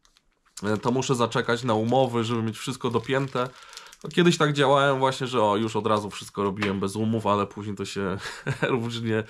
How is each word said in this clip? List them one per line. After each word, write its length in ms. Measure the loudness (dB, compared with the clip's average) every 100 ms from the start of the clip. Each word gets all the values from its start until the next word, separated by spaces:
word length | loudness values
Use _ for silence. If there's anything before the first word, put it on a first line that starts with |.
| _ _ _ _ _ -6
e, 140 | -2 0
to 140 | 0
muszę 240 | 0 0 0
zaczekać 480 | 0 0 0 0
na 100 | 0
umowy, 500 | 0 2 2 2 2
żeby 200 | 0 0
mieć 140 | -2 -4
wszystko 320 | -8 -6 -2
dopięte. 600 | -2 0 -2 -2 -2 -4 -6 -20 -20 -20 -16
No, 60 | -4
kiedyś 280 | 4 4 4
tak 160 | 2
działałem 460 | 4 4 4 4 2
właśnie, 280 | 0 0 -2
że 160 | 2
o, 140 | 4 4
już 180 | 0 0
od 120 | 0
razu 220 | 0 -2
wszystko 340 | -8 -10 -4
robiłem 360 | -2 -2 -2 -2
bez 160 | -2 -2
umów, 320 | 0 0 2
ale 200 | 2 0
później 280 | -4 -10 -8
to 100 | -6
się 320 | -4 -4 -4 -8 -10
<laughs> 220 | -8 -4
różnie 640 | -2 0 -2 -4 -2 -2 -2